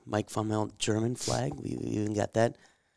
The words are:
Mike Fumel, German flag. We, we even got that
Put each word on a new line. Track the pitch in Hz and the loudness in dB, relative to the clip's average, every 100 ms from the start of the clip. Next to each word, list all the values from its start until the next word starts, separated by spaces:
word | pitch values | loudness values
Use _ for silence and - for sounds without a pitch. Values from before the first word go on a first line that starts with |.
| - | -2
Mike | 104 107 | -2 0
Fumel, | 107 107 107 104 - | -2 0 0 0 -2
German | - 110 117 123 | 0 2 2 -2
flag. | - 120 135 | -2 0 -2
We, | - - - | -4 -6 -4
we | - | -2
even | 107 104 | -2 0
got | 104 - | 0 0
that | 113 117 - - _ _ | 4 2 0 -20 _ _